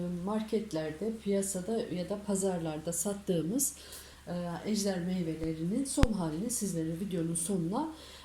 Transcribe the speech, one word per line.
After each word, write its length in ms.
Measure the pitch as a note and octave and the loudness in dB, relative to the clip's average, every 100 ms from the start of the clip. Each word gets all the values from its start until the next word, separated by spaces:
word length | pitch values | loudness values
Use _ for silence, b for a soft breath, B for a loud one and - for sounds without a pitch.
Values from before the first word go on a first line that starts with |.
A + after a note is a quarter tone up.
| F3 F3 F#3 | -2 -2 0
marketlerde, 840 | G#3+ A3 A3 A3 D#3+ D#3 D#3 G#3+ A3 | -2 0 0 0 -2 -2 -2 -4 -2
piyasada 560 | G3 G3 G3 F#3 F3+ A3+ | 2 2 2 -2 0 0
ya 280 | - F3 F3 | 0 -2 -2
da 100 | G3+ G#3 | -4 0
pazarlarda 640 | F#3+ F#3+ F3+ E3 D#3 E3 | 2 2 2 0 -2 -2
sattığımız, 840 | E3+ G#3 G3 - F3 D#3 B3+ - - B B B B - | 0 0 -2 2 2 4 2 2 -2 B B B B -6
e, 60 | F3 F3 E3+ - | -4 -2 -4 0
ejder 340 | G#3 G3 F3+ | 2 2 2
meyvelerinin 840 | E3+ F#3 D#3+ D#3 D#3+ D#3+ E3+ A#3 C#4 | 0 0 0 0 -2 0 0 0 0
son 280 | - B3+ | 6 6
halini 360 | F#3 D#3+ D#3 A#3+ | 6 0 0 0
sizlere 500 | - G3 E3 D#3+ E3 | 0 0 0 0 -2
videonun 360 | G3 F3+ E3 E3 | -2 0 0 0
sonuna 560 | - F#3+ E3 A3+ D#4+ D#4+ B B | 0 2 2 0 -2 -6 B B